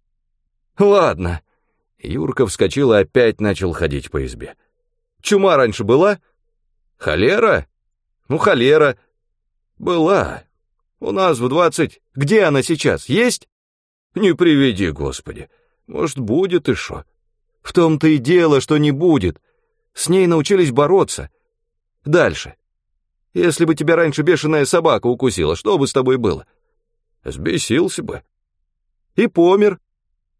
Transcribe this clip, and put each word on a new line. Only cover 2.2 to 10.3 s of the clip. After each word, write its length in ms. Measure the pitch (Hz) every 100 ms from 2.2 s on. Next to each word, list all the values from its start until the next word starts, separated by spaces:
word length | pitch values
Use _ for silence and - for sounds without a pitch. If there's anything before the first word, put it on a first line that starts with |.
| 156 127 113
вскочил 440 | - 98 135 135
и 60 | 107
опять 420 | 95 127 117 -
начал 320 | 104 95 92
ходить 380 | 78 80 69 -
по 160 | 73 65
избе. 300 | 58 58 - _ _ _ _ _ _
«Чума 360 | - 202 190 147
раньше 260 | 120 101
была?» 360 | 104 131 196 196 _ _ _ _ _ _ _ _
«Холера?» 680 | - 78 113 202 226 113 - _ _ _ _ _ -
«Ну, 120 | 147
холера». 580 | - 151 127 151 147 123 _ _ _ _ _ _ _ -
«Была. 680 | - 170 156 196 -